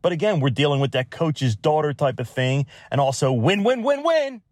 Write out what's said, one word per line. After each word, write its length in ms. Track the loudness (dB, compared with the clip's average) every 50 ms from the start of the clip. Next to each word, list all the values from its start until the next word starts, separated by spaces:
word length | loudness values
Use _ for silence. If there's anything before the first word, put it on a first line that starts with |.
| 0
But 80 | 0
again, 280 | 0 2 0 0 0 2
we're 120 | 0 0
dealing 280 | 0 0 0 0 2 0
with 120 | 0 0
that 180 | -2 -4 -4 -4
coach's 460 | -4 -4 -2 -2 -2 0 -2 -2 -2
daughter 360 | 0 0 0 2 2 0 -2
type 280 | -2 0 -2 -2 -2 -2
of 100 | -10 -8
thing. 380 | -4 -2 -2 0 0 -2 -2 -4 -8 -20 -10 -4
And 100 | 0 0
also 320 | 0 0 0 0 0 0 2
win, 300 | 2 2 2 2 2 2
win, 180 | 0 0 2
win, 220 | 2 0 0 2 2
win. 380 | 2 2 2 0 -2 -6 -12 _ _